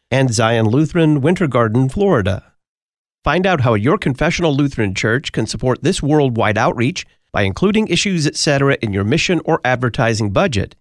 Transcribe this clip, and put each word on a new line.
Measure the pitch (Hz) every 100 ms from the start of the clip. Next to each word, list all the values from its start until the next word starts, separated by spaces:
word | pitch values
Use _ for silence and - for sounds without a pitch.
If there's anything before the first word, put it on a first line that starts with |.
| -
And | 131 131
Zion | 110 113 117 110
Lutheran, | 127 156 175 160 151
Winter | 135 185 165
Garden, | 123 113 117 131
Florida. | - 196 143 95 95 - _ _ _ _ _ _ _
Find | 151 160 190
out | 170
how | 123 107
your | 117 202
confessional | 165 123 151 - 170 139
Lutheran | 143 - 104 95
church | 110 123 -
can | - 110
support | - 127 120
this | 139 202
worldwide | 139 151 139 113 104 107
outreach | 135 123 98 - - _ _
by | 87
including | 98 95 190 214 214
Issues | 170 208 175 143
Etc. | - - 139 139 -
in | 113
your | 98
mission | 101 156 - 170 -
or | 160
advertising | 127 123 123 - 117 110 104
budget. | 101 190 104 - -